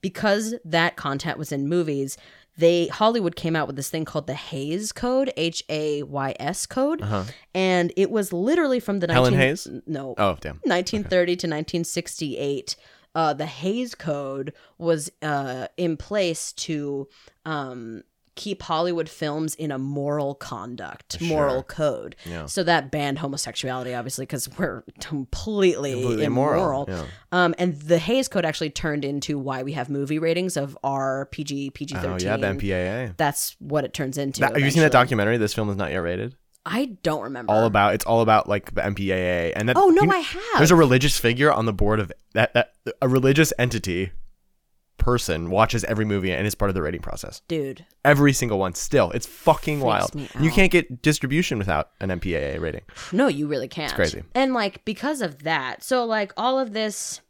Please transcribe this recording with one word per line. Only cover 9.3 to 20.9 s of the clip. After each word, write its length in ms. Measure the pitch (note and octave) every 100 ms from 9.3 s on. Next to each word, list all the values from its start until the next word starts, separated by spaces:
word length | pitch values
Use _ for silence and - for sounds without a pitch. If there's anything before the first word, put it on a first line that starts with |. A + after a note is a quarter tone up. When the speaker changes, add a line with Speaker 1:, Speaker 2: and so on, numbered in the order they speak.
Speaker 1:
nineteen, 140 | G3+ C3+
Speaker 2:
Hayes? 180 | D#3+ -
Speaker 1:
n-, 160 | - -
no. 280 | D3+ C3+ A#2
Speaker 2:
Oh, 200 | G#2 E2
damn. 200 | D2+ D#2
Speaker 1:
Nineteen 400 | - F3+ F3+ A3
thirty 320 | G3 F3+ F3 F3+
to 100 | F3
nineteen 380 | D3+ D#3 F3
sixty-eight. 920 | E3+ - E3 - D3+ - C#3+ C#3 - - _ _ _
Uh, 200 | D#3 D#3+
the 120 | C#3+ D3+
Hays 480 | C3 F3 A3+ B3
Code 600 | - E3 C#3+ C#3 C3+ C3+ - _ _
was, 320 | E3 D#3+ D3 _
uh, 440 | D#3 C#3+ C3+ C3 - -
in 220 | F3 D#3
place 540 | - G#3 F3+ D#3+ -
to, 560 | - - D3+ C#3+ C#3 C#3 _ - _
um, 580 | D#3+ D#3 C3+ B2 A2+ A2+ - _ _
keep 260 | - G#3 F#3+
Hollywood 480 | - D#3+ F3 E3+ D#3
films 460 | - D#3 D3+ D#3
in 160 | - D#3
a 80 | C3+
moral 560 | C3+ C#3+ C#3+ D3 C#3
conduct, 840 | C#3 - A#2 G#2 A#2+ E2+